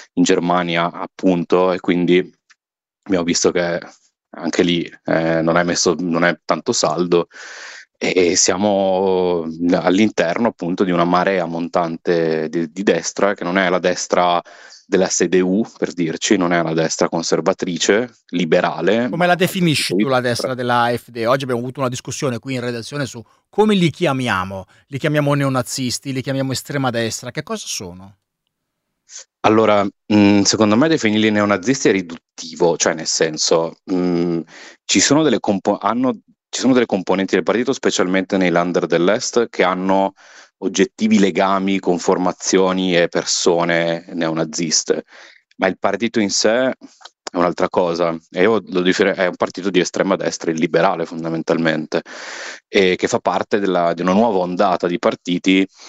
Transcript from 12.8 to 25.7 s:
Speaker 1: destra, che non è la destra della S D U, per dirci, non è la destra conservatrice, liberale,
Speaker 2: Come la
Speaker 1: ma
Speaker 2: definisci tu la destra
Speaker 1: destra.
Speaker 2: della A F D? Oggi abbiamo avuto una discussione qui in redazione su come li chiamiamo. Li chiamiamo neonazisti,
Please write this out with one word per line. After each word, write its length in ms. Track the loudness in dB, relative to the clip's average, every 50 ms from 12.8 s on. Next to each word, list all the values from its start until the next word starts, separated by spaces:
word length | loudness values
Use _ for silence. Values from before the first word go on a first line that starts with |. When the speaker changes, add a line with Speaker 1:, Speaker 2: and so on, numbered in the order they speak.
Speaker 1:
destra, 540 | 0 2 2 2 -2 -6 -4 -2 0 0 0
che 80 | -2 -4
non 160 | -2 0 0
è 100 | 0 2
la 80 | 0
destra 640 | 0 0 0 -2 -2 -2 0 2 2 4 2 2 0 -2 -6 -20 -20 -20 -20 -20 -20 _ _
della 160 | 0 0 2
S 160 | 0 0 0 0
D 160 | 2 2 2
U, 240 | 2 2 0 0 -2 -4 -4
per 160 | -6 -6 -6 -4
dirci, 420 | -6 -4 -4 -4 -6 0 0 2
non 160 | 2 2 0
è 100 | 0 0
la 120 | 0 0 0
destra 340 | -2 -2 -2 0 -2 -2
conservatrice, 1040 | 0 0 -4 -2 0 -2 0 0 -2 -2 -2 -4 -6 -4 -2 2 2 2 2 0 -4 -10 _ _ _
liberale, 760 | -4 -4 0 2 2 2 2 0 -2 -2 0 0 2 2 0 -2
Speaker 2:
Come 160 | -2 0 2
la 80 | 2 2
Speaker 1:
ma 20 |
Speaker 2:
definisci 600 | 2 0 -2 0 0 2 2 2 0 -2 -2 0
tu 120 | 0 2
la 120 | 2 2 0
destra 340 | 0 0 -2 -2 -4 -6 -4
Speaker 1:
destra. 0 |
Speaker 2:
della 280 | -4 -2 0 2 2 2
A 140 | 0 0
F 120 | -4 -6 -10
D? 120 | -8 -4 0
Oggi 180 | 0 0 0 0
abbiamo 180 | -2 -4 -4
avuto 180 | -4 -6 -6 -4
una 80 | -4
discussione 520 | -4 -4 -6 -10 -10 -8 -4 -4 -4 -4 -6
qui 160 | _ -6 -6
in 40 | -6
redazione 460 | -6 -6 -8 -8 -10 -10 -8 -6 -8
su 180 | -8 -8 -14 -18 _ _ _ _
come 260 | _ 0 2 4 4 4
li 160 | 4 4 2
chiamiamo. 760 | 2 0 -2 -2 0 -2 -2 0 -2 -2 -2 -4 -8 -12 -14 _ _ _ _
Li 100 | _ -10
chiamiamo 360 | -4 -2 0 0 2 2 2 2
neonazisti, 800 | 2 2 0 0 -2 -2 -4